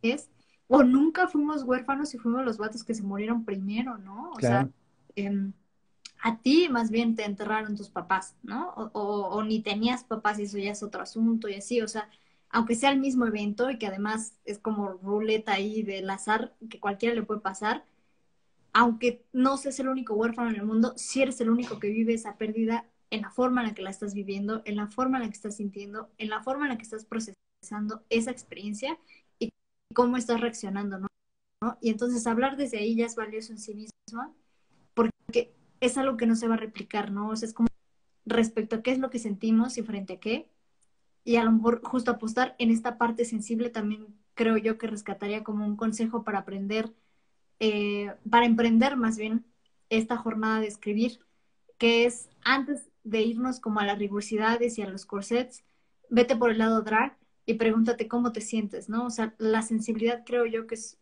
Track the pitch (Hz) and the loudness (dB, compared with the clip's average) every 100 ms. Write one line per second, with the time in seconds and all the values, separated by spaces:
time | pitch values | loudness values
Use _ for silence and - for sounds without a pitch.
0 | 226 285 - _ _ _ _ 262 254 269 | 0 -2 -6 _ _ _ _ 8 8 8
1 | 311 320 359 294 294 302 247 254 247 277 | 4 4 2 2 0 -2 -2 -2 -2 -4
2 | 294 233 233 247 262 214 214 226 - 220 | -4 -4 -2 0 -2 -2 -6 -6 -8 -6
3 | 196 202 214 233 220 196 196 214 254 220 | -4 -4 -2 -2 -4 -6 -4 -4 -6 -8
4 | 190 214 349 123 123 120 135 _ _ _ | -14 -16 -14 -2 2 4 2 _ _ _
5 | _ - 202 202 196 - _ _ _ _ | _ -6 -2 -2 -4 -8 _ _ _ _
6 | - _ 226 226 254 311 349 240 220 220 | -20 _ -4 0 4 6 6 2 2 2
7 | 233 226 208 202 208 214 214 208 196 180 | 2 0 -4 -4 -2 -2 -2 -8 -6 -10
8 | 175 190 - _ - 220 359 - 220 214 | -2 -2 -2 _ -10 -6 -6 -8 -8 -4
9 | 202 208 190 202 214 220 214 208 226 247 | -2 -2 -2 -2 0 -2 -2 0 0 -2
10 | - 220 214 208 208 202 202 208 208 - | -4 -2 -2 -2 -4 -4 -6 -6 -8 -10
11 | 180 226 226 226 220 196 - 247 214 220 | -8 0 2 2 -2 -8 -2 -2 0 -6
12 | 208 _ _ _ _ 233 226 233 277 277 | -8 _ _ _ _ 0 2 2 4 4
13 | 269 254 226 208 208 208 254 247 208 190 | 2 2 2 0 -2 0 -2 -2 -6 -4
14 | 208 220 220 _ - 208 226 208 202 185 | -4 -4 -6 _ -12 -8 -4 -4 -4 -6
15 | 190 208 220 220 214 196 208 214 196 196 | -2 -2 2 0 0 -2 0 -2 -4 -4
16 | 190 190 - 220 - _ 226 - 202 202 | -6 -6 0 0 0 _ -18 -6 -6 0
17 | 233 233 214 214 190 196 214 285 _ _ | 0 0 -2 -4 -4 -4 -2 -4 _ _
18 | _ _ _ _ _ _ _ 214 247 226 | _ _ _ _ _ _ _ 4 6 4
19 | 240 240 _ 254 262 269 277 262 262 262 | 0 0 _ 2 4 4 -2 -2 -2 -2
20 | 226 214 233 233 240 208 208 220 240 - | -2 0 0 0 -2 -2 0 4 2 0
21 | - 262 269 - 226 233 247 208 208 220 | -4 2 2 2 2 2 0 -4 -2 0
22 | 226 226 214 - 214 220 226 226 - _ | 0 0 -4 -6 -4 -2 0 -2 -4 _
23 | _ 220 208 - 254 254 226 214 190 196 | _ -6 -6 0 2 2 0 -4 -8 -6
24 | 202 202 196 196 202 220 214 208 208 - | -6 -6 -6 -4 -4 -4 -4 -4 -4 -2
25 | 262 262 220 - 214 208 202 202 202 208 | 0 0 -4 -8 -12 -8 -8 -8 -12 -14
26 | 214 _ 214 214 254 277 294 233 - 220 | -14 _ -6 -6 -4 -2 -2 -4 -8 -14
27 | - 226 220 196 _ _ - 214 214 214 | -8 -6 -6 -12 _ _ -12 -6 -6 -8
28 | _ 226 233 247 - - 202 208 269 320 | _ 0 0 -8 -12 -12 -8 -6 -6 -6
29 | _ - _ _ - _ _ _ _ - | _ -20 _ _ -8 _ _ _ _ 2
30 | 247 247 233 226 240 226 196 196 202 190 | 2 2 0 0 0 -4 -6 -4 -4 -6
31 | 196 _ _ _ _ _ 226 - 233 220 | -8 _ _ _ _ _ -6 -2 -2 0
32 | 240 240 226 226 269 277 269 226 214 226 | 0 0 0 2 2 0 -4 -2 0 0
33 | 233 233 214 220 220 214 220 208 214 _ | 0 -2 -6 -8 -10 -14 -14 -14 -16 _
34 | - 226 302 _ _ _ _ _ _ - | -14 -10 -10 _ _ _ _ _ _ 2
35 | 226 - - 240 240 _ _ _ 247 254 | 2 0 -2 0 0 _ _ _ 0 2
36 | 269 233 233 226 233 226 220 - - 208 | 0 2 2 2 2 0 -2 -12 -6 -4
37 | 208 202 214 220 226 - 226 - _ _ | -4 -4 -4 -4 -6 2 2 2 _ _
38 | _ _ - 226 226 - 220 226 247 262 | _ _ 0 2 2 0 -2 -2 0 0
39 | 262 240 226 196 226 220 247 254 220 202 | -2 -4 -6 -2 4 4 4 -2 -6 -8
40 | 190 180 214 262 - _ _ _ _ _ | -8 -8 -4 -4 -6 _ _ _ _ _
41 | _ _ - 233 226 226 226 240 - 254 | _ _ 2 4 6 6 4 2 0 0
42 | 240 240 220 233 254 - 233 226 247 233 | 0 -2 -2 0 0 2 4 4 0 0
43 | 233 233 233 220 214 226 233 226 208 214 | -2 0 -2 -4 -4 -2 -2 -2 -4 -4
44 | - - _ - 226 220 220 220 220 208 | -10 -20 _ 0 2 4 2 -2 -4 -6
45 | - 196 202 214 220 208 208 208 226 214 | -8 -6 -4 -4 -4 -4 -2 -2 -2 0
46 | 226 226 214 196 196 196 196 220 220 _ | -2 -2 -2 -4 -4 -6 -2 -2 -2 _
47 | _ _ _ _ _ _ 220 208 208 202 | _ _ _ _ _ _ 0 2 0 -2
48 | 202 - 214 233 240 226 233 226 269 269 | -4 -8 4 6 8 6 6 6 6 2
49 | 226 220 214 233 - _ _ _ _ 226 | 0 -2 -2 -2 -4 _ _ _ _ 0
50 | 220 240 226 220 220 220 214 208 208 208 | 0 -4 -2 -2 0 0 -2 -6 -4 0
51 | 240 - _ _ _ _ _ _ 233 233 | 0 -2 _ _ _ _ _ _ 4 6
52 | 240 233 - _ 226 269 277 285 - _ | 4 0 -14 _ 2 2 2 -6 -8 _
53 | 226 220 226 226 254 254 226 208 202 202 | -4 2 2 0 -2 -4 -2 0 0 0
54 | 202 202 202 214 220 233 240 226 196 190 | -2 -4 -2 0 2 2 0 -2 -8 -8
55 | - 202 196 233 254 - _ _ _ _ | -8 -8 -2 -2 -2 -12 _ _ _ _
56 | _ 233 247 240 240 220 220 226 214 214 | _ 4 6 4 4 4 4 2 2 2
57 | 277 - _ _ - 226 226 220 226 233 | 2 -4 _ _ -4 2 4 4 2 2
58 | 220 240 240 226 - 226 208 - 208 226 | -2 0 0 -4 -4 -4 -4 -8 -6 -4
59 | 247 233 220 - 220 220 220 220 226 226 | -4 -4 -4 -2 0 2 0 -2 -2 0
60 | 226 240 - 240 233 226 226 226 - _ | 0 0 -2 0 0 -2 -6 -10 -10 _